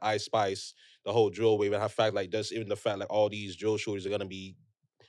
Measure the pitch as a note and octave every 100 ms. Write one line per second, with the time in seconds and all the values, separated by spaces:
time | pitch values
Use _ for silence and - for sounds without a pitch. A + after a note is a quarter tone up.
0 | G#2+ G#2+ - A2+ G2 F#2+ - - - _
1 | G2+ A2+ G#2 F#2 A2+ G#2+ G2+ G#2 G#2 -
2 | A2 G2+ F#2+ G#2+ G#2 A2 G#2 G2+ A#2 G2
3 | - G#2+ G#2 G#2 G2+ F2 G#2 G#2+ - G2
4 | F#2+ G2+ G2 F#2+ F#2+ - _ _ _ _